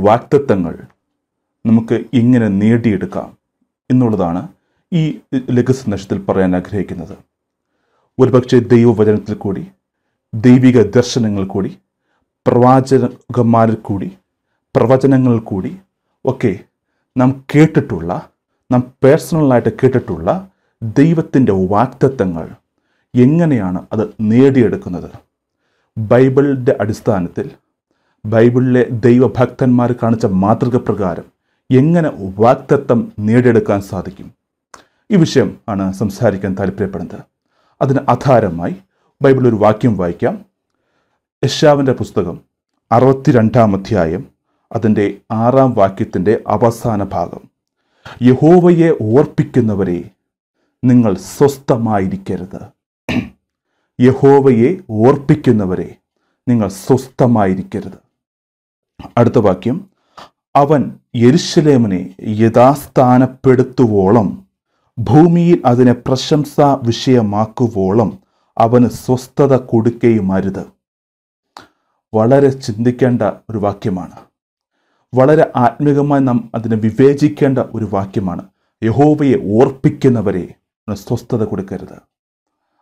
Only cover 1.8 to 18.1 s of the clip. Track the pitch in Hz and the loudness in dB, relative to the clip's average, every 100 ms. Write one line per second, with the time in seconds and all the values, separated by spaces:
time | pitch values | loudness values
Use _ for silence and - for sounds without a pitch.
1.8 | 113 113 - 127 117 123 110 98 104 117 | 0 -4 -2 0 2 2 0 0 0 0
2.8 | 117 95 95 - 55 _ _ _ _ _ | 0 -2 -4 -10 -12 _ _ _ _ _
3.8 | _ 127 123 107 87 85 - _ _ _ | _ 0 0 0 -2 -4 -10 _ _ _
4.8 | _ 170 156 - _ 135 - 123 120 127 | _ -4 -2 -6 _ -8 -2 -2 0 -2
5.8 | - 98 - 101 95 98 95 90 90 104 | -4 -8 -6 -8 -4 -2 0 -2 -4 -8
6.8 | 90 92 78 95 _ _ _ _ _ _ | -8 -10 -14 -18 _ _ _ _ _ _
7.8 | _ _ _ - 123 123 123 127 113 120 | _ _ _ 0 2 2 2 0 4 4
8.8 | 117 107 107 104 101 104 104 92 - _ | 4 2 2 0 -4 -8 -6 -8 -10 _
9.8 | _ _ _ _ _ 113 120 127 127 123 | _ _ _ _ _ -2 4 6 6 4
10.8 | 101 123 120 127 113 101 95 98 92 - | 2 0 0 -2 -4 -4 -6 -6 -8 -10
11.8 | _ _ _ _ _ _ - 123 123 131 | _ _ _ _ _ _ -2 2 4 4
12.8 | 127 131 120 - _ 123 117 113 113 113 | 2 0 0 -8 _ -2 2 2 2 -2
13.8 | - 101 185 - _ _ _ _ _ 135 | -6 -8 -8 -14 _ _ _ _ _ -2
14.8 | 113 135 139 135 127 113 107 98 92 185 | 2 2 2 2 2 -2 -2 -8 -8 -12
15.8 | _ _ _ _ - 123 120 95 - _ | _ _ _ _ -8 -4 -4 -4 -12 _
16.8 | _ _ _ - 127 135 _ 143 156 160 | _ _ _ -2 -2 -2 _ 2 4 2
17.8 | - 92 82 | -4 -8 -6